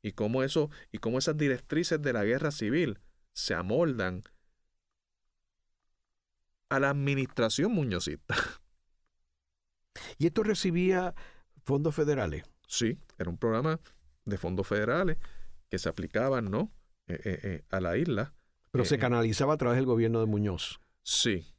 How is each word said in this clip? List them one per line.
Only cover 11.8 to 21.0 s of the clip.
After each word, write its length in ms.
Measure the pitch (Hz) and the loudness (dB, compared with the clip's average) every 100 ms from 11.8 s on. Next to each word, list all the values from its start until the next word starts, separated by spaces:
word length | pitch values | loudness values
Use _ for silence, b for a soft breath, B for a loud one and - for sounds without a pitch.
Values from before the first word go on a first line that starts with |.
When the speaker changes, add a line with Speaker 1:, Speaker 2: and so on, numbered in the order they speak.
| 156 151 | 2 2
Speaker 2:
federales? 480 | 147 139 95 71 - _ _ | 2 2 0 -4 -10 _ _
Speaker 1:
Sí, 320 | - 113 - - - | -2 0 -2 -10 -8
era 120 | 87 | -6
un 80 | 85 | -2
programa 420 | 117 113 151 160 b b - _ - | 0 2 0 -2 b b -20 _ -6
de 120 | 101 | -4
fondos 280 | 85 92 95 | -2 -2 0
federales 520 | 101 107 151 185 - b b b b - | 0 2 2 2 2 b b b b -6
que 80 | 92 | -4
se 100 | - | -2
aplicaban, 640 | 82 85 104 131 131 104 | -4 -2 0 2 0 0
¿no? 220 | 107 214 - _ _ - | -2 -2 -6 _ _ -10
Eh, 140 | 87 | -6
eh, 160 | 107 90 | -4 -4
eh, 200 | 101 87 - | -4 -6 -4
a 100 | 95 | -2
la 160 | 90 92 | 0 0
isla. 380 | 170 104 127 - _ _ _ | 0 0 -2 -10 _ _ _
Speaker 2:
Pero 100 | 123 | 0
Speaker 1:
Eh, 40 | 120 | 2
Speaker 2:
se 100 | 135 | 2
Speaker 1:
eh. 20 | |
Speaker 2:
canalizaba 560 | 127 120 113 104 139 | 2 2 2 2 2
a 20 | 156 | 2
través 200 | 123 123 | 2 2
del 100 | 131 | 4
gobierno 320 | 117 113 113 | 4 4 2
de 80 | 110 | 2
Muñoz. 540 | 104 104 87 - - _ _ | 2 0 -2 -6 -10 _ _